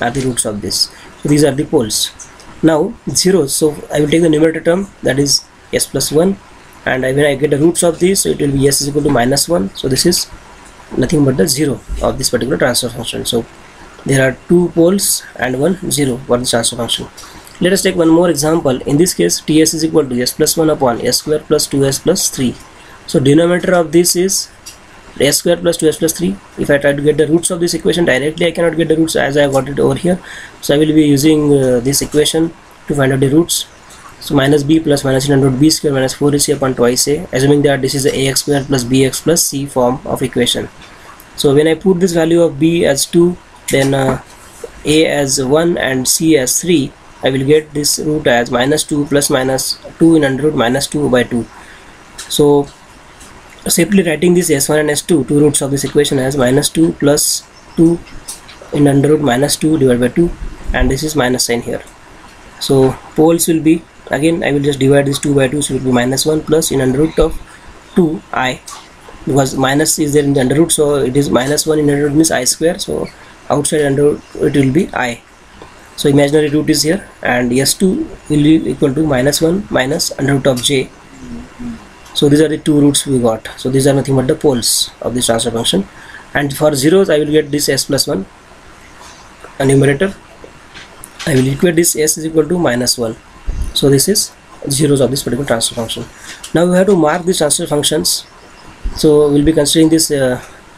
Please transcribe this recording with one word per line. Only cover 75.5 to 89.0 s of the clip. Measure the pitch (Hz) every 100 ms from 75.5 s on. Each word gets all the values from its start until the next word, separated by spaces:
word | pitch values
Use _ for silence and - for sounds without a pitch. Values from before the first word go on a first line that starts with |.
| - - - - -
So | 151
imaginary | 143 143 151 151
root | 151 139
is | 151
here, | 151 196 - -
and | - 123 123
S | 127 135
two | - 190 240 320 - -
will | 151
be | 147 160 156
equal | 143 147
to | 135 156
minus | 127 135 -
one | 160 190 -
minus | 127 127 165 - -
under | 139
root | 139 135
of | 123
j. | 151 135 - - - - 82 - 247 - - 113 - - -
So | - 147
these | 147
are | 156
the | 151
two | 160 147
roots | 143 139 147
we | 131
got. | 117 110 - -
So | 127
these | 135 135
are |
nothing | - 151 135
but | 131
the | 156
poles | 151 123 - - - -
of | -
this | 123 120
transfer | 113 120
function. | 113 117 180 196 - - - -
And | 131 143 135
for | 151
zeros, | 139 156 190 185
I | 151
will | 151
get | 151 143
this | 147 147
s | 135
plus | - 135 -
one, | 170 196 - - - - - - -